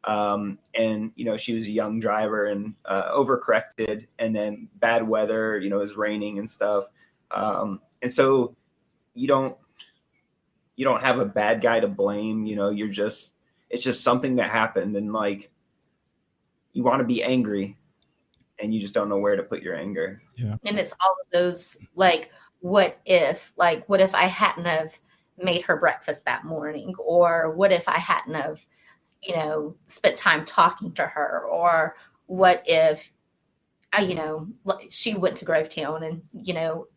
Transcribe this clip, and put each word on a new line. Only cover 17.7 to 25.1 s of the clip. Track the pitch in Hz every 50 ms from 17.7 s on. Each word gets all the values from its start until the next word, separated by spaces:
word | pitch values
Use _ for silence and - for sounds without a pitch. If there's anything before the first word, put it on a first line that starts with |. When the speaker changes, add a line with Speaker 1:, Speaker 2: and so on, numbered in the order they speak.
| - _ _ _ _ _ _ _ _ _ _ _ _ _ _ _ _ -
Speaker 1:
and | 107 107 110
you | 110
just | 101 98 -
don't | 113 104 104
know | 101 98
where | 101 101 101
to | 98
put | 98 - 107 -
your | - 90 -
anger. | 73 82 101 98 80 80 92 98 110 _ _ _
Speaker 2:
Yeah. | - 120 104 104 110 -
Speaker 3:
And | 208 208 208
it's | 180 - - _
all | 180 196 185 185
of | - _
those, | - 175 180 180 180 175 - - - - - _ _
like, | 175 190 180 170 160 160 - _ - - _ _ _
what | 180 175 190 202 185 - - - _
if, | - 185 175 156 139 175 - - - _
like, | - 180 170 165 156 - -
what | 202 185
if | 190 190 190
I | -
hadn't | 180 190 185 - 214 190 - 165 175
have | 175 160 160 160 160 - - _ _